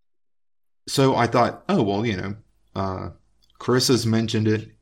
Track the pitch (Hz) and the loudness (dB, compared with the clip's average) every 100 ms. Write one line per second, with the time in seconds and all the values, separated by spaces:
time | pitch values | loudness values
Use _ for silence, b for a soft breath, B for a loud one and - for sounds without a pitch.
0 | _ _ _ _ _ _ _ _ - - | _ _ _ _ _ _ _ _ -6 2
1 | 135 113 113 120 - - - 190 101 98 | 2 4 2 2 0 -2 -2 0 2 0
2 | 120 95 98 104 _ _ _ - 95 95 | -2 -4 -6 -10 _ _ _ -6 -6 -6
3 | 95 - _ _ _ - - 123 - 120 | -10 -14 _ _ _ -8 0 2 2 2
4 | 113 113 110 110 107 107 - _ | 2 0 0 0 0 -2 -4 _